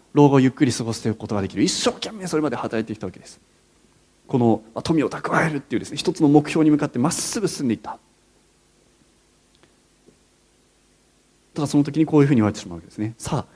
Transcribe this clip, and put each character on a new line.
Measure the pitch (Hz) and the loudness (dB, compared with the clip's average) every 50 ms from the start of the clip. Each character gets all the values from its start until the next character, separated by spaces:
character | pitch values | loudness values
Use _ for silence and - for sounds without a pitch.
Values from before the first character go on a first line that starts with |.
| _ _ | _ _
老 | - 147 147 135 | 4 6 6 6
後 | 139 | 6
を | 135 | 6
ゆ | 131 127 | 4 2
っ | |
く | - - 151 | 2 2 0
り | 123 | 0
過 | - - 113 | 0 -2 -4
ご | 117 | -6
す | 110 - | -6 -4
と | - 113 | -4 -4
い | |
う | 107 | -4
こ | - 107 | -4 -6
と | - 107 | -6 -4
が | 101 | -4
で | 98 95 | -4 -4
き | - | -2
る。 | 95 | 0
一 | 139 185 | 0 0
生 | - - - 240 | 0 -2 -2 -2
懸 | 240 - - - | -4 -4 -8 -12
命 | 226 202 185 | -12 -12 -8
そ | 170 175 | -4 -2
れ | 156 | -2
ま | 156 139 | -2 -2
で | 117 | -4
働 | 110 120 110 117 113 | -6 -6 -6 -6 -6
い | 113 | -6
て | 113 107 | -6 -8
き | - | -10
た | 101 | -12
わ | 92 | -12
け | - - | -14 -16
で | - | -20
す。 | - - - _ _ _ _ _ _ _ _ _ _ _ _ _ _ _ _ _ | -20 -20 -20 _ _ _ _ _ _ _ _ _ _ _ _ _ _ _ _ _
こ | - - 123 | -4 0 2
の、 | 120 113 107 - - - - | 4 4 2 2 -2 -8 -12
ま | 117 | -6
あ、 | |
富 | - - 165 151 | -2 0 0 0
を | 123 - | 0 -2
蓄 | - - - - - - 165 | -4 -8 -6 -4 -2 -2 0
え | 160 | -2
る | 151 139 | -4 -6
っ | |
て | - - 123 | -6 -6 -6
い | |
う | 98 | -6
で | - | -6
す | - | -6
ね、 | - | -10
一 | 143 - 185 | -6 -4 -4
つ | 160 - | 0 2
の | 160 143 | 4 6
目 | 147 147 147 | 6 6 6
標 | - - 165 156 | 4 0 2 4
に | 151 | 4
向 | 151 147 | 4 2
か | 151 | 0
っ | - | -2
て | - 123 | -2 -2
ま | 127 175 | -2 -2
っ | |
す | - - - - - 233 | -2 -4 -4 -6 -4 -4
ぐ | 196 - | -4 -4
進 | - - 147 | -4 -4 -4
ん | 117 | -4
で | 104 | -4
い | |
っ | - | -4
た。 | - - - - _ _ _ _ _ _ _ _ _ _ _ _ _ _ _ _ _ _ _ _ _ _ _ _ _ _ _ _ _ _ _ _ _ _ _ _ _ _ _ _ _ _ _ _ _ _ _ _ _ _ _ _ _ _ _ _ _ _ _ _ _ _ _ _ _ _ _ _ _ _ - | -6 -12 -16 -16 _ _ _ _ _ _ _ _ _ _ _ _ _ _ _ _ _ _ _ _ _ _ _ _ _ _ _ _ _ _ _ _ _ _ _ _ _ _ _ _ _ _ _ _ _ _ _ _ _ _ _ _ _ _ _ _ _ _ _ _ _ _ _ _ _ _ _ _ _ _ -6
た | 160 | -4
だ | 147 147 | -2 0
そ | - 147 | 2 0
の | 143 | 0
時 | 151 139 160 | 0 0 -2
に | 156 | 0
こ | 151 160 147 | 4 4 4
う | |
い | 143 | 6
う | |
ふ | 139 | 6
う | 147 | 4
に | 113 | 4
言 | 107 | 2
わ | 101 | 2
れ | - | 0
て | - | -4
し | - | -10
ま | 95 87 | -14 -14
う | |
わ | 85 | -16
け | - | -16
で | - | -14
す | - - | -10 -8
ね。 | 107 110 117 | -8 -8 -8
「さ | - - - 160 123 | -10 -8 -6 -6 -6
あ、 | - - _ | -6 -8 _